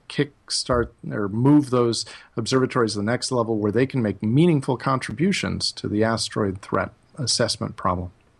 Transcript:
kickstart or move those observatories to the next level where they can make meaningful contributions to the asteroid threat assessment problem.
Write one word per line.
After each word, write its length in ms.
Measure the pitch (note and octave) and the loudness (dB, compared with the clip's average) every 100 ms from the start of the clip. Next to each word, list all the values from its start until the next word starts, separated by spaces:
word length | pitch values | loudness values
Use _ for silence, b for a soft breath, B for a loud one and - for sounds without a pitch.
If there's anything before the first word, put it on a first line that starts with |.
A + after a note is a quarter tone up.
| - | -6
kickstart 800 | - C#3+ _ - - - B2 A#2 - D#3+ | -4 -4 _ -8 -6 0 0 0 -6 -10
or 180 | B2 G2+ | -6 -4
move 400 | G#2+ C3 D3+ B2+ | 2 6 6 6
those 360 | B2 A#2+ A2 - B B - | 2 2 0 -6 B B -8
observatories 580 | A2 C3 B2+ C3 A2+ | 0 2 2 2 0
to 60 | G2+ | 0
the 120 | G2+ | -2
next 200 | B2 - | -2 -2
level 280 | B2+ A2+ A2 | -2 0 0
where 120 | G#2 | 0
they 140 | G#2 C3+ | 2 0
can 160 | C3+ | 0
make 220 | A2 G2 | -2 -2
meaningful 540 | G#2+ B2 F3 D3+ C3+ B2 | 0 4 4 4 0 -2
contributions 960 | - C3 - A2 F3+ F#3 F#2+ F#2 - | 0 -2 -4 -2 0 0 -2 -4 -4
to 140 | - G#2 | -6 -4
the 160 | G#2 | 0
asteroid 600 | A2 A2 - - G#2 F#2+ | 2 0 -2 -2 -2 -4
threat 260 | - G2+ F2+ - _ - | -4 -2 -2 -8 _ -8
assessment 560 | A#2+ - A#2 - G#2 - | -2 0 0 -2 -8 -4
problem. 340 | F#2+ F2+ F2+ - _ | -2 -2 -4 -12 _